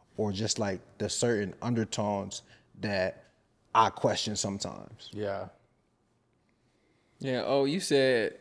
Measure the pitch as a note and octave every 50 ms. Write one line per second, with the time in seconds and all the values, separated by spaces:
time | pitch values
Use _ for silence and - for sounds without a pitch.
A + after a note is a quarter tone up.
0 | _ _ - - A2 G#2 F#2+ F#2+ A2 G#2+ - - G#2+ G2+ F#2+ F2+ - - - -
1 | G#2+ - - - - A#2+ A#2+ G2+ G#2 F#2 - - - A#2+ B2 A2+ A2 - - -
2 | G#2 G#2 G#2 G2 G2 G2 - - - _ - - _ _ _ - F#2+ A2 G2+ F#2+
3 | F#2 F#2+ - - - _ _ _ _ _ _ _ _ _ - A2+ A2+ G2 - -
4 | - B2+ G#2 - - A2+ G#2 - - G2+ G2 G2 - - - - - - - -
5 | - - - G#2 G#2 G2+ G2 F#2+ G2 G2 - _ _ _ _ _ _ _ _ _
6 | _ _ _ _ _ _ _ _ _ _ _ _ _ _ _ _ _ _ _ _
7 | _ _ _ - - C3+ B2+ A#2+ - - C3+ C#3 C#3 C#3 D#3 G3 - - D3+ C#3
8 | C3 C3 B2+ A#2 G#2+ - - -